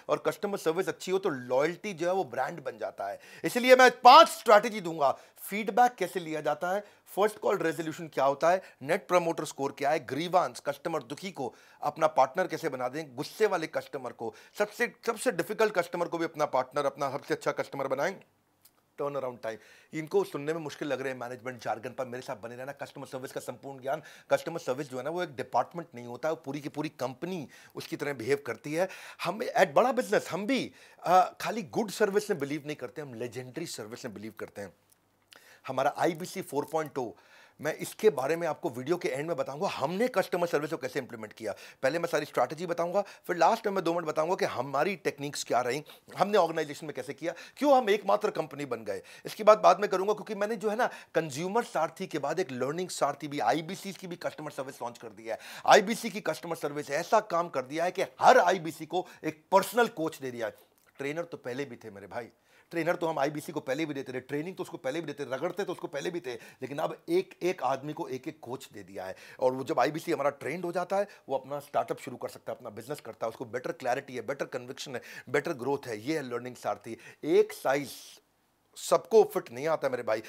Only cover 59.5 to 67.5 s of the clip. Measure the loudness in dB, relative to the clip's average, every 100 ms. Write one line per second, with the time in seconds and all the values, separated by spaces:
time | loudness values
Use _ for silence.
59.5 | 4 4 2 2 2 -6 -4 -8 -6 -6
60.5 | -6 _ _ _ -8 -6 -4 -8 -10 -8
61.5 | -6 -6 -10 -14 -14 -10 -10 -10 _ _
62.5 | _ _ -2 0 0 0 0 0 -2 -8
63.5 | -8 -4 -4 -2 -4 -6 -10 -6 -6 -6
64.5 | -8 -10 -6 -6 -4 -6 -8 -6 -4 -4
65.5 | -4 -6 -6 -6 -6 -6 -6 -8 -10 -12
66.5 | -12 -8 -4 -4 -4 -2 -2 -2 -4 -4